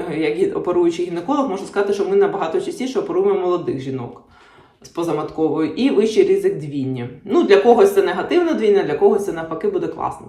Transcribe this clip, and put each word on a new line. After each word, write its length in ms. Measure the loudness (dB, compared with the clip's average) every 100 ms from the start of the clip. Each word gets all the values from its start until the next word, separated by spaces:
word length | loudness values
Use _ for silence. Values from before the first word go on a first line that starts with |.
| -4 -2
як 200 | -2 0
гі-, 160 | 0
оперуючий 520 | -2 -2 2 2 0 -4
гінеколог, 440 | -6 -2 -2 0
можу 160 | -4 -6
сказати, 280 | -2 -2
що 160 | 0 0
ми 60 | 2
набагато 460 | 2 0 -4 -4
частіше 380 | -6 -6 -6 -4
оперуємо 400 | -2 0 0 0
молодих 400 | 0 -2 -4 -6
жінок 420 | -6 -8 -10 -14 _ _ -20 -20 _ _ -12
з 40 |
позаматковою, 840 | -6 -4 -4 -4 -2 -2 0 -2
і 160 | 0 2
вищий 380 | 2 2 4 4
ризик 300 | 2 0 -2
двійні. 520 | -6 -4 -4 -4 -8 -12
Ну, 200 | 0 0
для 140 | 6 6
когось 360 | 6 6 6
це 80 | 4
негативне 520 | 0 -2 0 2 2
двійня, 300 | 2 2 2
для 100 | 2
когось 320 | 2 2 2 0
це 60 |
навпаки 360 | -6 -8 -4 -4
буде 200 | -2 -4
класно. 400 | -4 -6 -8